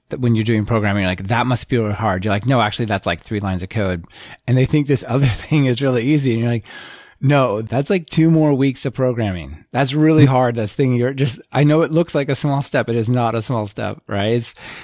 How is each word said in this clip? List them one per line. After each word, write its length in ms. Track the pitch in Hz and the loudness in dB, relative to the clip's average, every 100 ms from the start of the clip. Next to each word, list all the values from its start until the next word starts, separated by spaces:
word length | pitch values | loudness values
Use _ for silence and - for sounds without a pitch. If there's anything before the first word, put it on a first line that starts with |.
| _ | _
that 100 | 143 | -2
when 140 | 123 | 0
you're 100 | 110 | 2
doing 220 | 110 110 101 | 2 0 0
programming, 360 | 113 104 101 | 0 0 0
you're 80 | 92 | -2
like, 180 | 92 95 | -2 -2
"That 180 | 120 123 | -2 0
must 220 | 123 - | -2 -2
be 100 | 120 | -2
really 160 | 104 | -2
hard." 300 | 95 107 92 | -2 -2 0
You're 100 | 107 | -2
like, 120 | 98 120 | -2 0
"No, 140 | 127 | 2
actually, 260 | 107 - 110 | 0 -2 -4
that's, 200 | 98 95 | -2 -2
like, 140 | 85 | -6
three 200 | - 104 | -6 -6
lines 220 | 98 90 | -4 -4
of 60 | 92 | -4
code." 360 | 113 95 87 - - - - - | -4 -2 -4 -8 -20 -20 -10 0
And 120 | 127 | 2
they 80 | 127 | 2
think 220 | 151 143 | 2 2
this 160 | 131 - | -2 0
other 200 | 131 131 | 0 0
<laughs> 0 | |
thing 400 | - - 156 135 | 0 -2 0 2
is 140 | 117 | 0
really 220 | 135 123 | 0 0
easy. 280 | 127 151 135 | 0 0 0
And 80 | 113 | 0
you're 100 | 120 | 0
like, 160 | 117 - - - - - _ | -2 -6 -18 -20 -20 -20 _
"No, 380 | 135 143 123 104 | 2 2 2 -2
that's, 260 | 113 123 143 | -2 -4 0
like, 200 | 190 156 | -2 0
two 220 | 160 160 | 2 4
more 200 | 160 151 | 4 4
weeks 320 | 135 135 123 | 2 0 -2
of 100 | 135 | -6
programming. 680 | - 127 117 104 87 71 76 - | -2 -2 0 -2 -4 -8 -16 -6
That's 240 | 123 135 | -2 -2
really 320 | 147 156 156 135 | 2 4 6 6
hard. 300 | 127 123 117 | 6 2 0
That's 180 | 104 | -4
thing 220 | - 131 120 | -2 0 2
you're 180 | 123 | 0
just, 260 | 135 139 127 - | 0 -2 -4 -4
I 100 | 131 | 2
know 200 | 147 156 | 4 4
it 100 | 165 | 2
looks 220 | 156 170 147 | 0 0 -2
like 120 | 139 | -2
a 60 | |
small 280 | 135 147 139 | -2 0 -2
step. 260 | - 135 113 | -2 -2 0
It 80 | 117 | -2
is 120 | 110 | 0
not 280 | 123 113 113 | 0 0 -2
a 40 | |
small 280 | 110 117 101 | -2 -4 -4
step, 340 | - 101 - - | -6 -8 -8 -6
right?" 240 | 101 107 | -2 0
It's, 220 | 120 117 - - - | 0 -2 -8 -16 -18